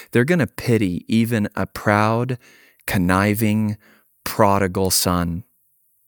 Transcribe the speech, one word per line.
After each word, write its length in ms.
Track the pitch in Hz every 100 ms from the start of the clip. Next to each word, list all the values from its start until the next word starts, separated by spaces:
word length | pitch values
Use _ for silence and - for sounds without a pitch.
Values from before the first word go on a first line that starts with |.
| -
they're 120 | 117
gonna 220 | 135 175 117
pity 580 | - - 110 98 85 -
even 400 | 113 117 117 98 -
a 100 | 95
proud, 720 | - 107 104 107 113 123 123 _ _ _ _ -
conniving, 920 | 104 90 92 104 104 107 107 107 101 _ _ _ _
prodigal 640 | - - 104 98 95 95 95
son. 520 | - 92 90 85 85 - _ _ _ _ _